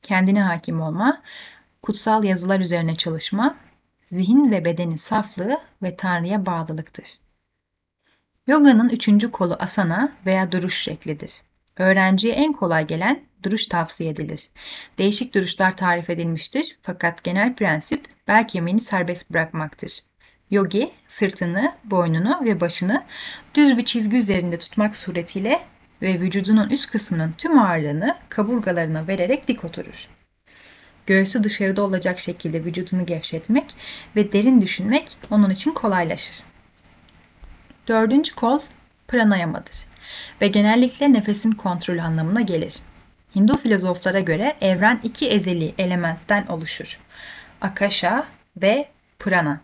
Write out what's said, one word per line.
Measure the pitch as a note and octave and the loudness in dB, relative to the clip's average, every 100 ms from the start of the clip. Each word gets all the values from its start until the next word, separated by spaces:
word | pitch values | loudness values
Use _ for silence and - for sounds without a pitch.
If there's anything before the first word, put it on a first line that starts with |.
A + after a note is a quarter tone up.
Kendine | - F#3+ F#3 G3+ | -2 2 4 4
hakim | G3 E3+ - E3 | 2 0 -4 -4
olma, | D#3+ E3 A3+ D#4+ - - - - _ _ | -4 0 0 0 -6 -20 -20 -20 _ _
kutsal | - G3+ - A3 | -6 -4 0 2
yazılar | G#3 F#3 F3+ G3 | 2 0 0 0
üzerine | F3+ E3+ E3 E3 | 0 -2 -2 -2
çalışma, | - D#3+ - G3 B3+ D4 _ _ _ _ | -4 -4 -6 0 0 -2 _ _ _ _
zihin | _ F3+ F#3 B3+ C#4+ | _ -4 4 6 6
ve | G3+ | 2
bedenin | E3 E3+ F3 D#3+ | 0 -2 -4 -6
saflığı | - G#3+ G#3 - F#3+ D4 - _ | -4 -4 -4 -6 -4 -4 -6 _
ve | F#3 F3 | -8 -6
Tanrı'ya | F#3 F3 E3+ G#3 F#3 | -4 -2 -2 -2 -2
bağlılıktır. | E3+ D#3+ D#3+ D#3+ - - - _ _ _ _ _ _ _ _ _ _ _ _ - | -4 -6 -8 -10 -16 -20 -20 _ _ _ _ _ _ _ _ _ _ _ _ 2
Yoga'nın | D4+ C#4+ A#3 A#3+ | 6 8 8 4
üçüncü | A#3 - G#3 A3+ | 2 4 4 4
kolu | - F3+ E3+ | -2 -2 -2
asana | F#3 - F3+ E3+ C#4+ - F#3+ | -4 -2 0 0 -2 -4 -2
veya | F#3+ F#3+ | 0 0
duruş | F#3 F#3 - | -2 -4 -6
şeklidir. | - D#3 - D3+ - - _ _ - - | -8 -10 -10 -10 -10 -18 _ _ -20 -2
Öğrenciye | F#3 F#3+ F#3+ F#3+ A3 | 2 4 4 4 2
en | A3+ D4+ | 2 2
kolay | C#4+ F3+ D#3+ D#3 | 2 0 0 0
gelen | D#3+ F#3 C4+ - _ | -2 0 -2 -4 _
duruş | - G#3+ - | -4 -2 -2
tavsiye | F3 D#3+ - E3 | -4 -4 -4 -6
edilir. | D#3 D#3 D3+ - _ - - - - | -6 -8 -10 -14 _ -18 -18 -20 -2
Değişik | F#3+ G#3 B3 | 0 0 -2
duruşlar | G3+ F#3 - F#3 F#3 | -2 -2 0 0 0
tarif | F#3 F3 E3+ | 0 -2 -2
edilmiştir | E3+ E3+ D#3+ - C4+ D#4 - | -4 -2 -4 -4 -4 -6 -8
fakat | - F#3 E3+ E3+ | -12 -4 -4 -4
genel | - F#3 A3+ | -4 0 0
prensip | B3 G3+ D#3 - - - _ - | 0 -2 -2 -4 -8 -8 _ 0
bel | G#3 A#3+ | 2 2
kemiğini | F#3 E3+ G3+ | -2 -2 -2
serbest | - G3 E3+ F3 - | -2 -4 -2 -6 -4
bırakmaktır. | E3+ D#3+ E3 D#3 - - - _ _ _ _ _ | -4 -2 -4 -8 -10 -14 -14 _ _ _ _ _
Yogi, | G3 F#3+ - C#4+ - _ | 0 0 0 -2 -6 _
sırtını, | - G3 - F3 F3 C#4 F4 | -4 -4 -2 -4 -2 -2 -4
boynunu | A3+ G3 E3+ D#3+ G3 E4+ | -4 0 2 2 0 0
ve | B3 F#3 | 0 0
başını | E3+ - F#3 B3+ - - - - - | -2 -2 -2 -2 -4 -18 -16 -18 -6
düz | - D4 A#3+ | 4 4 4
bir | |
çizgi | A#3+ A#3+ G#3+ A#3+ | 0 -2 0 0
üzerinde | G#3 F#3+ F3 E3+ | 2 0 -2 -6
tutmak | - - G#3 G#3 | -6 -2 -2 -2
suretiyle | - E3+ E3+ G3 G3+ D#4 - _ _ _ | -8 -6 -6 -4 0 -2 -2 _ _ _
ve | F#3 F#3 | -2 0
vücudunun | F3+ F#3+ F#3+ G#3+ G3+ | 0 -2 4 4 4
üst | C4+ - | -2 -2
kısmının | A3 G3+ E3+ D#3+ D#3+ | -4 -4 -2 -2 -4
tüm | E4 D#4 | 2 4
ağırlığını | G3+ E3 D3 D3 G#3+ E4+ - | 4 2 -2 -2 -2 -4 -6
kaburgalarına | - G#3 A#3+ G#3 F3 E3 D#3 D#3+ | -4 -2 0 -2 -2 -2 -4 -4
vererek | G3 F3+ C#4+ - | -2 0 -2 0
dik | B3 | -4
oturur. | E3+ - - - - - _ _ _ _ - - - _ - | -4 -12 -14 -14 -20 -20 _ _ _ _ -20 -20 -20 _ 0
Göğsü | F#3+ F#3+ A3+ | 2 2 2
dışarıda | G#3 G#3 G3 F#3+ | 0 0 -2 0
olacak | G3+ F#3+ F3+ F3+ | 0 0 -2 -4
şekilde | - F3 E3 E3 | -8 -8 -6 -6
vücudunu | E3 E3+ F3+ F#3 E3+ | -6 -8 -4 -4 -2
gevşetmek | E3 - D#3+ - A#3 - - - - - G#3+ | -4 -6 -8 0 0 0 -14 -18 -18 -6 -2
ve | G3+ | 0
derin | G3+ A3 B3+ | 2 6 6
düşünmek | F#3 - F#3+ C4+ - - - | 4 0 0 0 -2 -18 -2
onun | G#3+ G3+ | 4 4
için | F#3+ - | 4 -2
kolaylaşır. | D#4+ A3 F#3+ E3 E3+ - - - _ _ _ _ _ _ _ _ _ - - _ - - | -2 0 0 -2 -4 -8 -12 -20 _ _ _ _ _ _ _ _ _ -20 -20 _ -20 0
Dördüncü | A3+ A3 C4+ D#4 | 2 4 4 2
kol | - A#3 C#4 - - _ _ _ | 0 0 0 -2 -20 _ _ _
pranayamadır | B3+ A3 G3 E3+ - - - - - - - - - | 2 4 4 0 -4 -10 -16 -16 -20 -20 -18 -18 0
ve | G3+ | 2
genellikle | G#3 G#3 A3+ B3 - C#4+ | 4 4 4 2 2 4
nefesin | A#3+ G#3 G#3 A3 | 4 4 0 0
kontrolü | A3 G3 F3 - F3 | 0 -2 -4 -4 -4
anlamına | E3 D#3+ D#3+ G#3 | -2 -2 0 0
gelir. | G#3 E3+ - - - - _ _ _ G3 | 0 -2 -4 -8 -16 -20 _ _ _ 2
Hindu | G#3+ C#4+ | 4 4
filozoflara | A#3 G3+ F#3 F3+ F#3+ F#3+ | 2 0 0 -2 0 0
göre | F3 D#3+ A3 - | 0 0 0 0
evren | G3 F#3 G#3 B3 | 0 4 4 2
iki | A3+ - D4 | -4 -4 0
ezeli | G#3+ E3+ F3 D#3 - | 2 2 -2 -2 -2
elementten | F3+ F3+ E3+ F3 - G#3 G3+ | -2 -2 -2 -6 -2 -2 -2
oluşur. | E3+ D#3+ - E3 - _ - - - - - | -8 -8 -10 -12 -16 _ -20 -20 -20 -20 -8
Akasha | F#3+ F#3+ G3+ G3+ F3 A#3 D#4 - _ - | -8 -2 -2 0 0 -2 -4 -12 _ -2
ve | F#3+ A#3+ D4 _ _ _ | 0 2 -2 _ _ _
prana. | - F#3 D3+ D3 | -2 0 0 -4